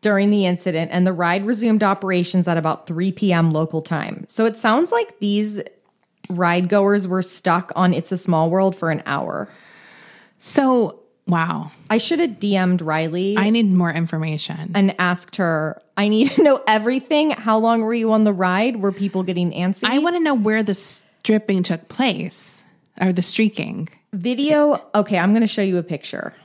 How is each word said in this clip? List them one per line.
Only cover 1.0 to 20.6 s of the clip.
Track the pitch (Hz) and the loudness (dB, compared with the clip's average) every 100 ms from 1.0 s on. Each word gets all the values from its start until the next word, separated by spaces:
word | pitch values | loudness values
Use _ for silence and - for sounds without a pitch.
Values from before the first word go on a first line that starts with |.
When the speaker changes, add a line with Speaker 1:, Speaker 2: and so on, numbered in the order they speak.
| 180 | 0
Speaker 1:
the | |
ride | 175 170 180 | 2 0 0
resumed | 202 233 226 214 | -2 -2 2 2
operations | 202 196 190 180 175 185 180 | 2 0 0 -2 0 0 0
at | 165 | 0
about | 160 - - | 0 -4 -6
three | 165 190 | -4 -4
P | 185 202 | -2 0
M | 170 165 | 2 2
local | 156 160 160 | 2 -2 -4
time. | 156 160 - - - | -6 -6 -6 -10 -14
So | - 220 | -2 -2
it | 220 | 0
sounds | 226 233 349 | 0 2 2
like | 466 427 - | -2 -4 -4
these | 208 202 214 208 - _ _ _ _ _ - | -2 -2 -2 -6 -12 _ _ _ _ _ -10
ride | 180 175 175 180 | -2 0 0 2
goers | 202 196 202 185 | 2 2 2 0
were | 185 | -4
stuck | 180 - - 170 180 - | -4 -6 0 0 0 0
on | 180 | 2
It's | 180 170 | 2 -2
a | 185 | -6
Small | - 160 165 | 0 0 2
World | 180 190 | 2 0
for | 190 165 | 0 -4
an | 151 | -4
hour. | - 139 - - 202 - - - - - - - _ _ | -4 -6 -4 -8 -10 -14 -20 -20 -20 -20 -20 -20 _ _
Speaker 2:
So, | - - 269 254 220 - _ _ - | -2 0 2 2 0 -4 _ _ -4
wow. | 170 165 156 151 - - | -2 0 -4 -8 -16 0
Speaker 1:
I | 220 | 0
should | 226 339 | 2 -2
have | 330 208 | -2 -2
D | 202 190 | -2 0
M'd | 185 180 | 2 0
Riley | 160 156 160 170 190 202 | 0 -2 -2 -2 -2 0
Speaker 2:
I | 202 | 2
need | 226 214 | 2 2
more | 185 170 | 2 2
information. | 160 165 160 160 151 - 160 160 | -2 -4 -4 -4 -6 -8 -10 -6
Speaker 1:
and | 180 196 - | 0 0 2
asked | 180 180 - - | -2 -2 -6 -4
her, | 180 160 156 - _ - | -2 0 -2 -8 _ -2
"I | 208 | 0
need | 214 269 | 2 2
to | - | 4
know | 302 269 - | 4 4 2
everything. | 220 214 262 262 302 311 | 2 2 -2 0 0 2
How | - 220 220 | 0 0 2
long | 226 233 | 2 2
were | 220 | 0
you | 240 220 | 0 2
on | 220 | 4
the | 214 | 4
ride? | 190 185 185 233 226 | 2 0 2 0 0
Were | 196 | -2
people | 190 196 190 | -2 -4 -2
getting | 185 175 175 | -2 -2 -2
antsy?" | - 180 196 | -2 -2 -2
Speaker 2:
I | 214 262 | 0 0
wanna | 320 349 | 0 0
know | 320 | 0
where | 269 208 220 | 0 0 0